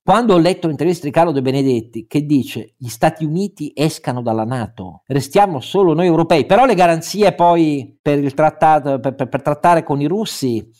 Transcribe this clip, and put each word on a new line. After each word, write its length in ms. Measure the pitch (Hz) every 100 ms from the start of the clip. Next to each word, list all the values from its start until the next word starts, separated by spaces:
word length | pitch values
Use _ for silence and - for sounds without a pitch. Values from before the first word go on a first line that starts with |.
Quando 320 | - 202 240
ho 60 | 180
letto 280 | 170 185 160
l'intervista 380 | 135 156 170 143
di 60 |
Carlo 200 | 147 170
De 100 | 139
Benedetti 640 | 131 135 135 120 113 110 -
che 180 | 147 147
dice: 480 | 143 117 120 - _
"Gli 100 | 120
Stati 380 | - 160 160 156
Uniti 480 | 165 202 - 147 -
escano 480 | 156 156 - 123
dalla 220 | 117 110 110
nato, 580 | 127 107 - 92 - _
restiamo 540 | 139 - 196 202 143
solo 340 | - 190 185
noi 140 | 156 180
europei", 400 | 165 165 170 120
però 180 | 202 262
le 80 |
garanzie 640 | 185 175 165 - 190 202 180
poi 600 | 175 170 156 143 120 _
per 160 | 151 143
il 160 | 139
trattato, 680 | 135 151 151 160 156 139 135
per, 140 | 135
per, 140 | - 127
per 140 | 135
trattare 400 | 147 147 175 170
con 180 | - 143
i 60 | 147
russi 600 | 196 214 - 135 113 -